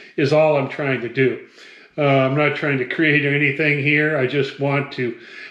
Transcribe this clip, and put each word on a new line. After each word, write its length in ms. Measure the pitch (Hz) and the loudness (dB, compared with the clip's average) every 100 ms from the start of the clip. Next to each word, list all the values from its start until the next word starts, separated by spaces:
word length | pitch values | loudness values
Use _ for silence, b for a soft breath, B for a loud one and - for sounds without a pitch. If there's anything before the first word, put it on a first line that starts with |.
| B B | B B
is 160 | 143 | 2
all 240 | 151 156 143 | 4 4 2
I'm 120 | 131 | 0
trying 320 | - 143 127 | -4 -4 -4
to 60 | 117 | -4
do. 380 | 135 127 104 - B B B B - | 0 0 0 -8 B B B B -2
Uh, 60 | |
I'm 340 | 143 135 131 143 | 2 4 2 2
not 200 | 147 143 | 0 0
trying 220 | 151 135 | -2 -2
to 100 | 127 | -2
create 360 | - 160 143 | 0 2 2
anything 600 | 143 143 147 139 151 147 | 2 0 0 0 0 0
here. 340 | 143 147 151 151 | 0 0 0 0
I 80 | 127 | 0
just 320 | 143 131 - | 0 -4 -4
want 320 | 139 139 139 | -2 -2 -4
to 220 | - 123 - B B B | -6 -6 -6 B B B